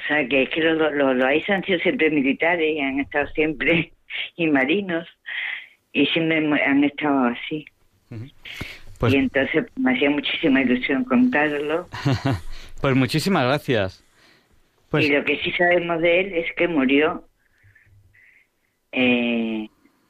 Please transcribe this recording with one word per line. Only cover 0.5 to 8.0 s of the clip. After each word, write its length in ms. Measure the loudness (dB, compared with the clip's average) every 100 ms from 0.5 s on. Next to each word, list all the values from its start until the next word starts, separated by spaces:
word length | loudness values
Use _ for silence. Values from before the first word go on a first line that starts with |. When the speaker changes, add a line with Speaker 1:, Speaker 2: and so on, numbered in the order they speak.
Speaker 1:
que 120 | 0
los, 160 | 0 2
los, 140 | 0
los 220 | 2 2 2
Loaiza 380 | 2 0 0
han 100 | -2
sido 140 | -2 0
siempre 300 | 0 0 2
militares 640 | 2 0 0 0 0 0
y 60 | -2
han 180 | -4 -4
estado 260 | -4 -2 -2
siempre, 580 | -2 -2 -2 0 0 -2 _ _
<laughs> 220 | -12 -10 -4
y 100 | 0
marinos, 600 | 2 2 0 -2 -6 -8 _ -12 -8 -8 -10 -14 _ _
y 120 | -2 0
siempre 280 | 2 0 0
hemos, 200 | 0 0
han 240 | 2 4
estado 400 | 2 0 0 2
así. 400 | 0 -2 -8 -10 -10 _ _ _